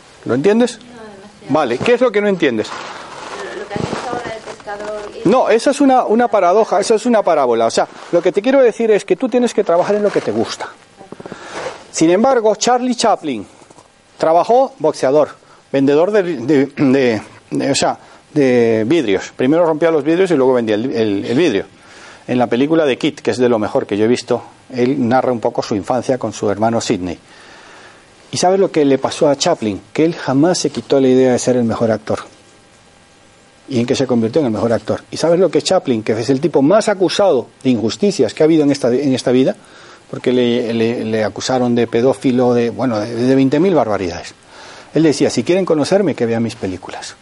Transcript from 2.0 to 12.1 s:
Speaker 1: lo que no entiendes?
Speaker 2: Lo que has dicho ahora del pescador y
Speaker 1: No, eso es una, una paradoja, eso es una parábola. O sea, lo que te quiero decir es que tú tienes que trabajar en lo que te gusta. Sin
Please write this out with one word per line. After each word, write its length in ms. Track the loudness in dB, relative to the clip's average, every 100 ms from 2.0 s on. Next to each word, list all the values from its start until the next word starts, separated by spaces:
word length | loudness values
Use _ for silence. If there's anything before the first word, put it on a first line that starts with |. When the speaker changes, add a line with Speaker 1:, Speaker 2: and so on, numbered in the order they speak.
Speaker 1:
lo 100 | 2
que 100 | 0
no 60 | 0
entiendes? 420 | 0 0 0 -4 -10 -14 -16 -18 -18 -16 -14 -12 -12
Speaker 2:
Lo 100 | -10
que 60 |
has 80 | -8
dicho 280 | -6 -8 -8
ahora 220 | -10 -10
del 80 | -14
pescador 680 | -16 -18 -14 -12 -10 -12 -12 -4 2
y 20 |
Speaker 1:
No, 220 | 2 4
eso 220 | 2 2
es 100 | 2
una, 240 | 4 4 2
una 240 | 2 2
paradoja, 500 | 2 4 4 2 0
eso 160 | 2 0
es 100 | 2
una 180 | 2
parábola. 420 | 2 2 2 2 2
O 60 |
sea, 160 | 0 -2 -6 -2
lo 80 | 0
que 100 | 0
te 100 | 0
quiero 200 | 2 4
decir 280 | 4 2 2
es 120 | 0
que 140 | 0 -2
tú 100 | 0
tienes 260 | 0 0
que 120 | 0 0
trabajar 300 | 2 2 0
en 80 |
lo 60 | 0
que 100 | -2
te 100 | -2
gusta. 380 | -2 -4 -6 -14 -16 -20 -20 -20 -18 -18 -18 -16 -12 -12 -14 -10
Sin 180 | 0 2